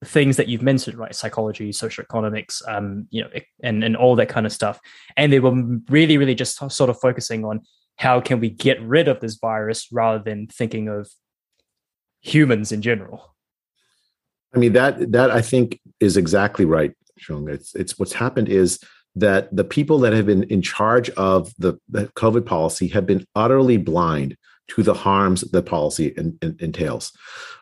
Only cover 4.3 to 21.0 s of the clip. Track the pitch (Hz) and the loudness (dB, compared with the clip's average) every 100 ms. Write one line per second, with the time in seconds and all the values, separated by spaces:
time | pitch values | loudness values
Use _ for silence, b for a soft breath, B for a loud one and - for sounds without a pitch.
4.3 | 120 107 - 107 - B B B - 147 | 0 -4 -2 -4 -6 B B B 0 4
5.3 | 139 127 127 120 120 - 147 160 147 135 | 6 4 2 0 -4 0 2 4 4 2
6.3 | 120 123 - 139 - 131 117 127 120 - | 0 -4 -8 -8 0 0 2 0 0 -6
7.3 | 113 110 107 - _ _ - 131 123 - | -6 -6 -8 -12 _ _ -4 0 2 0
8.3 | 123 113 101 135 123 113 147 - - 113 | -2 -2 0 0 0 2 2 2 0 -6
9.3 | 104 113 110 107 110 - 117 113 110 107 | -6 -6 -4 -4 -6 -6 -2 0 -2 -6
10.3 | 104 110 - 113 113 107 104 104 _ _ | -10 -10 -6 -6 -4 -6 -8 -12 _ _
11.3 | _ _ _ _ _ _ _ _ _ - | _ _ _ _ _ _ _ _ _ 0
12.3 | 151 147 110 104 107 113 113 92 - _ | 4 4 2 -2 -4 -2 -2 -4 -18 _
13.3 | _ _ _ _ _ _ _ _ _ _ | _ _ _ _ _ _ _ _ _ _
14.3 | _ _ 123 120 117 135 - 117 120 131 | _ _ 2 4 6 4 0 0 2 4
15.3 | 113 110 127 117 - _ _ 104 92 82 | 2 2 0 0 -4 _ _ 2 2 2
16.3 | 98 101 - 87 80 73 - _ _ - | 2 0 0 2 2 0 -4 _ _ -12
17.3 | 76 73 71 - 98 90 - 95 - 120 | -10 -8 -10 -10 -10 -10 -6 -8 -4 -4
18.3 | - 98 95 90 - b b _ 92 104 | -2 0 2 2 0 b b _ 0 2
19.3 | 98 - 98 98 - 143 151 120 110 98 | 2 0 -4 -2 -2 2 2 4 4 4
20.3 | 95 - 98 85 - 107 120 | 2 2 -2 -2 0 2 2